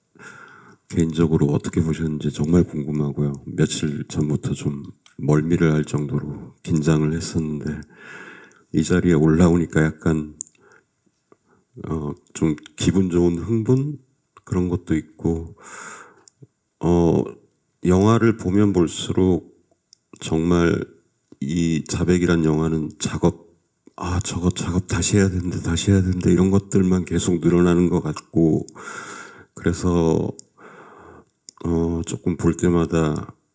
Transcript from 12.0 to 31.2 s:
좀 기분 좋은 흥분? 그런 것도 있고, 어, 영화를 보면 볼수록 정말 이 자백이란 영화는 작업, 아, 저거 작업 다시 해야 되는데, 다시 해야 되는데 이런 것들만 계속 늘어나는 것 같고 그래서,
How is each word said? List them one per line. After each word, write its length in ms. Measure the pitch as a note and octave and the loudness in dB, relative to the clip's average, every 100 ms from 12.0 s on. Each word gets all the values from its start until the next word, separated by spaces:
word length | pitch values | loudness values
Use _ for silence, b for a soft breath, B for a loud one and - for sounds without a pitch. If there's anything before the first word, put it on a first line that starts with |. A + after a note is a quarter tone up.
| D2 - _ | -6 -10 _
좀 240 | - D#2+ D2+ - - | -2 -2 -2 -8 -4
기분 340 | F2 E2+ F#2 | 0 2 2
좋은 280 | F2 F2 E2+ | 2 2 0
흥분? 600 | E2+ A2+ A2 C3 C#3+ C#3+ _ _ _ - | -2 -2 2 0 0 -8 _ _ _ -20
그런 240 | - F#2 F2+ | -4 -2 0
것도 280 | F2 - D#2+ | -2 -2 -4
있고, 600 | - - E2+ E2 E2 - B B B B B B B _ - _ _ _ | -4 -4 -2 -2 -6 -16 B B B B B B B _ -20 _ _ _
어, 420 | E2 F2 E2+ D#2 - - _ _ _ _ F2 | 0 2 4 2 -2 -8 _ _ _ _ 2
영화를 500 | F#2 G#2 A2+ A2+ A2 | 4 4 4 2 0
보면 360 | F#2 G2 G#2 | 0 2 2
볼수록 800 | F2+ D#2+ - - - F#2 E2+ - _ _ _ _ _ _ - | 4 2 0 -4 2 2 2 -2 _ _ _ _ _ _ -14
정말 640 | - D#2+ E2 F2 E2+ D#2+ - - _ _ _ - | -4 -2 2 4 4 0 -4 -14 _ _ _ -10
이 440 | C2+ E2+ E2 D#2+ | -6 -2 0 -2
자백이란 600 | - E2 E2 F2+ F2 E2+ | -4 -4 2 2 2 2
영화는 460 | D#2 D2+ D#2+ D#2+ D2+ - | 2 0 0 -2 -4 -6
작업, 480 | - - - - - _ _ _ _ - | -6 0 -2 -2 -12 _ _ _ _ -12
아, 220 | F2+ F#2 | -4 -4
저거 300 | - F#2 F2+ | -2 -2 -2
작업 360 | - - F2 - | -2 -2 -4 -2
다시 280 | - G2 G#2+ | -2 0 2
해야 120 | F#2+ | 2
되는데, 320 | F2+ F2 D#2 | 0 -4 -6
다시 300 | - E2+ - | -4 -2 2
해야 80 | G2 | 2
되는데 300 | F#2 F2+ F2 | 2 0 2
이런 180 | F2 F#2+ | 4 4
것들만 540 | G2 - G2 F#2 F#2 | 2 2 0 2 0
계속 360 | E2+ F2 - E2+ | 0 -2 0 0
늘어나는 480 | D#2+ E2+ F2 E2+ F2 | 2 4 4 4 4
것 100 | F2 | 2
같고 640 | D#2 D2+ - - E2 D#2 - B B B B B B B B | -2 -8 -4 2 2 2 -4 B B B B B B B B
그래서, 760 | - - E2+ F2+ F2 E2 D#2+ E2 - _ B B B B B B B | -6 -4 -2 0 2 2 0 -2 -8 _ B B B B B B B